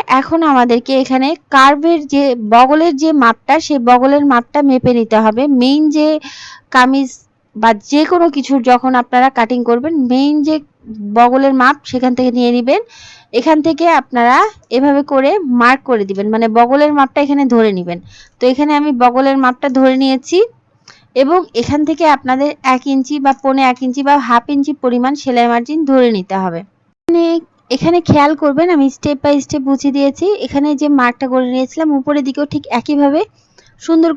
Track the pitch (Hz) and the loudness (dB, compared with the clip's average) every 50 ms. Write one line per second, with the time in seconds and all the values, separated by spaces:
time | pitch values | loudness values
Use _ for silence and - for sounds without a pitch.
0 | 359 - 254 262 262 - 320 330 330 302 277 254 240 240 233 247 240 - 269 262 | -2 -2 -2 -2 0 0 -2 0 0 2 2 2 2 2 0 0 -2 0 -2 -2
1 | 262 - 262 254 269 285 330 - _ - 285 269 262 277 294 285 302 330 339 311 | 0 0 -2 -2 0 -2 -4 -6 _ -2 2 4 4 4 4 2 2 0 0 0
2 | 294 277 285 277 285 277 247 240 214 208 226 233 254 262 294 311 330 339 285 269 | -2 -2 -2 0 0 0 -2 -2 -2 2 4 4 4 4 4 2 2 0 0 0
3 | 302 320 311 285 247 233 220 - _ - 277 320 - - 302 269 233 240 247 247 | 0 0 2 2 2 2 0 -2 _ -2 -2 0 0 -2 -4 -2 2 2 2 4
4 | 254 277 285 294 285 285 254 240 240 - - 294 285 277 254 254 - 247 247 233 | 4 2 2 2 2 2 2 0 -2 -2 -2 0 0 2 2 2 0 0 0 0
5 | 226 220 220 220 220 220 214 233 277 294 277 247 247 262 277 302 311 302 285 302 | 0 0 0 0 2 2 0 0 0 0 2 2 2 2 2 2 2 0 0 0
6 | 302 311 311 302 - 285 - - - - - - _ _ - 262 254 262 269 277 | 0 0 0 -2 -6 -10 -20 -20 -20 -20 -20 -20 _ _ 0 2 2 2 2 0
7 | 277 254 - - _ _ _ _ _ _ - 214 226 226 220 208 - - 277 294 | -2 -4 -8 -14 _ _ _ _ _ _ -8 -2 0 0 0 0 -2 -2 0 0
8 | 311 320 359 349 339 339 277 285 254 - 277 269 233 254 247 240 254 262 262 247 | 0 2 2 2 2 0 0 -2 -4 -2 -2 0 2 2 2 2 2 0 -2 -2
9 | 247 - 247 247 254 269 262 269 226 214 254 247 233 240 233 240 262 320 330 302 | -2 -2 0 0 0 0 0 -2 -2 -2 -2 -2 -2 0 -2 -2 -2 -2 -4 -2
10 | 254 233 247 262 277 294 302 302 285 311 311 302 294 _ _ _ _ 226 220 214 | -2 0 0 0 0 0 0 0 -2 -2 -2 -4 -6 _ _ _ _ -18 -16 -14
11 | 202 202 208 226 240 240 247 262 269 277 262 262 247 262 285 285 - - - 254 | -10 -2 2 2 4 4 4 2 2 2 2 2 2 2 0 -2 -4 -8 -6 -2
12 | 254 254 247 247 254 254 233 247 247 240 240 247 233 254 302 415 453 - - - | -2 -2 0 0 -2 -2 0 0 0 0 0 0 0 0 0 -2 -2 -6 -12 -20
13 | - - - - _ _ - 240 - 320 311 311 285 330 320 285 330 339 330 294 | -20 -20 -20 -20 _ _ -4 -2 0 2 2 2 2 0 -2 0 0 0 0 0
14 | 359 _ 262 240 233 240 254 311 403 427 403 _ _ - 226 254 269 294 277 277 | -2 _ -2 0 2 2 4 2 2 0 -2 _ _ -6 -2 0 0 2 2 0
15 | 285 - 285 269 269 277 381 427 339 262 247 240 233 247 262 262 - - 247 214 | 0 -2 -2 0 0 0 0 -2 -2 -2 0 2 2 2 2 0 -2 -2 -2 -2
16 | 202 190 202 190 208 214 220 226 233 226 214 226 240 240 269 285 294 302 294 285 | -2 -4 -6 -6 -4 -4 -2 -2 -2 0 2 2 2 2 2 2 2 2 2 0
17 | 269 262 - 294 285 277 285 285 277 247 240 226 226 214 196 180 175 175 175 180 | 0 0 0 -2 -2 0 0 0 0 2 2 2 2 0 0 -4 -6 -8 -10 -12
18 | - - - - - _ _ - 240 247 262 262 294 302 302 294 294 302 277 240 | -12 -18 -20 -20 -20 _ _ -4 -2 0 0 0 0 0 0 0 0 -2 0 2
19 | 247 247 240 262 277 269 269 269 262 247 254 - - 285 247 269 262 262 262 262 | 2 2 2 2 0 0 0 0 0 0 -2 -2 -4 -2 0 2 2 2 2 2
20 | 269 262 262 262 - - 330 359 453 466 - _ _ _ _ _ _ - - _ | 0 0 -2 -2 -4 -2 0 0 0 0 -4 _ _ _ _ _ _ -20 -20 _
21 | _ _ - 247 269 269 339 370 339 - - 226 240 262 277 294 302 285 320 - | _ _ -2 -2 0 2 2 0 -2 -2 -6 -6 -4 -2 -2 -2 -2 -2 -2 0
22 | 339 311 285 285 - 254 254 262 285 294 - - - 262 254 254 254 277 269 269 | 0 2 0 0 0 -2 -2 -2 -2 -4 -4 -4 -4 -2 -2 -2 -2 -2 -2 -2
23 | 254 - 294 294 269 277 262 269 - 269 262 269 269 254 247 - 262 254 247 285 | -2 -4 -4 -4 -2 -2 -2 -2 -2 -2 0 0 0 0 0 -2 -4 -6 -4 -2
24 | 269 277 285 285 240 233 240 240 - - 294 277 277 302 285 - - 247 240 247 | 0 2 2 2 2 0 -2 -2 -2 -2 -2 -2 -2 -2 -4 -4 -4 -2 -2 -2
25 | 247 262 294 285 - 262 240 240 240 233 233 240 240 269 302 320 311 277 269 262 | -2 -2 -4 -4 -4 -4 -2 0 0 0 0 -2 -4 -4 -4 -4 -2 0 2 2
26 | 247 240 220 190 185 - 190 190 190 180 170 170 196 - _ _ _ _ _ _ | 2 2 2 -2 -4 -4 -4 -4 -4 -4 -6 -8 -12 -14 _ _ _ _ _ _
27 | _ - 339 339 339 330 330 330 330 - _ _ _ - 247 - - 330 349 349 | _ -2 0 0 0 0 -2 -4 -6 -8 _ _ _ -6 -6 -4 -2 0 0 0
28 | 320 - - 302 285 294 311 285 311 294 269 294 339 359 349 285 277 269 - - | 0 0 2 2 2 2 0 0 -2 -2 0 0 0 2 2 2 2 0 -2 -4
29 | - 302 294 269 - 294 285 285 269 - - 302 262 269 277 254 - 285 254 277 | -4 -6 -4 -2 -2 0 0 0 -2 -4 -6 -6 -2 -2 -2 -2 -2 -2 -2 0
30 | 277 277 277 - 330 392 415 - - 262 - 277 285 302 294 262 302 294 294 269 | 0 -2 -2 -2 -2 -2 -2 -2 -4 -6 -4 -2 -2 -2 -2 -2 0 0 0 2
31 | 247 240 240 - 269 254 254 254 254 247 254 254 262 254 - 320 320 311 285 277 | 2 0 -2 -4 -6 -4 -2 -2 -2 -2 -2 -4 -4 -4 -4 -4 -2 -2 -2 -2
32 | 262 294 294 294 262 277 262 294 294 285 - 294 - - 233 240 - - 294 285 | -2 -2 -2 -2 -2 -4 -4 -6 -6 -6 -6 -8 -8 -6 -6 -6 -4 -2 -2 0
33 | 285 277 285 320 427 - _ _ _ _ _ _ _ _ _ _ - - 330 330 | 0 0 0 0 -2 -4 _ _ _ _ _ _ _ _ _ _ -6 -2 0 2
34 | 330 330 311 | 2 0 0